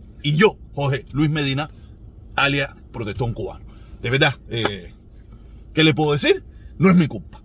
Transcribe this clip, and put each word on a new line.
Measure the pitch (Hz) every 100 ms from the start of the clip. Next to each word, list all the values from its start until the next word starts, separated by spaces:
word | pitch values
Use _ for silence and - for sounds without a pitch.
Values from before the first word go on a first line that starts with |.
| - -
y | 147 151
yo, | 202 - -
Jorge | - 139 139 -
Luis | 131 156
Medina, | 151 139 135 - - - - - - - -
alias | 139 143 139 - -
Protestón | 120 107 98 120
Cubano. | 110 95 - - - - -
De | 117
verdad, | 135 151 - -
eh, | 117 104 98 87 - - - - - - - - -
¿qué |
le | 156
puedo | 151 151
decir? | 147 294 381 - - - -
No | 185
es | 180
mi | 156
culpa, | 107 - -